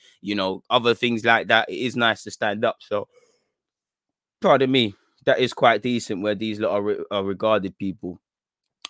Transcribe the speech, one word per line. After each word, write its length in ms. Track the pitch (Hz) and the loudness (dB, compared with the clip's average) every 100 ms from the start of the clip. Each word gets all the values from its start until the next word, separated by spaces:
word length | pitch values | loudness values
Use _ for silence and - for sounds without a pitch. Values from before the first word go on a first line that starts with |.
| _ _ | _ _
you 140 | 95 | -6
know, 280 | 104 95 95 - | -2 -2 -4 0
other 260 | 123 117 | 2 2
things 300 | 113 123 117 | 2 0 0
like 240 | 117 113 92 | 2 2 4
that, 220 | 113 - | 2 2
it 80 | - | -4
is 180 | 123 120 | -6 -2
nice 280 | 117 104 | 0 -2
to 60 | 104 | -8
stand 320 | - 110 104 | -6 -6 -2
up. 140 | 113 - | -2 -4
So, 280 | - 104 - _ _ _ _ _ _ _ _ _ _ _ _ _ | -6 -6 -6 _ _ _ _ _ _ _ _ _ _ _ _ _
pardon 280 | 196 139 131 | 4 4 4
me, 220 | 131 110 - _ _ | 2 0 -4 _ _
that 140 | - 127 | 0 2
is 160 | 127 | 0
quite 260 | - 123 110 | 2 4 4
decent 400 | 123 117 - 98 | 0 -4 -4 -4
where 140 | 104 | -2
these 260 | 101 110 104 | -2 -4 -4
lot 120 | 107 | -2
are 100 | 101 | -2
re-, 220 | 104 104 - | -2 -4 -4
are 140 | 101 | -6
regarded, 540 | 98 95 110 107 95 - | -4 -2 0 0 0 -6
people. 420 | 98 87 90 90 _ _ _ _ _ _ - | -8 -8 -12 -14 _ _ _ _ _ _ -2